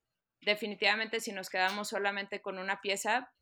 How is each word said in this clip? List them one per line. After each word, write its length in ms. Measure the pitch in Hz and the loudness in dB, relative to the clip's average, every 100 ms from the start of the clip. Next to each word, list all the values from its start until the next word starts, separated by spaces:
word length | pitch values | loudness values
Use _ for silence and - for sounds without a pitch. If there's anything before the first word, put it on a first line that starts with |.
| _ _ _ _ | _ _ _ _
Definitivamente, 760 | 202 208 208 202 202 214 220 226 | 0 0 -2 2 4 4 0 -2
si 120 | 226 | -4
nos 180 | 196 180 | -6 -2
quedamos 400 | 185 185 208 208 | 2 2 2 -2
solamente 520 | 196 202 202 196 202 | 0 0 0 -4 -6
con 160 | 202 190 | -6 -4
una 240 | 190 202 | -2 -2
pieza, 500 | 196 196 214 240 254 _ | -2 0 2 0 -2 _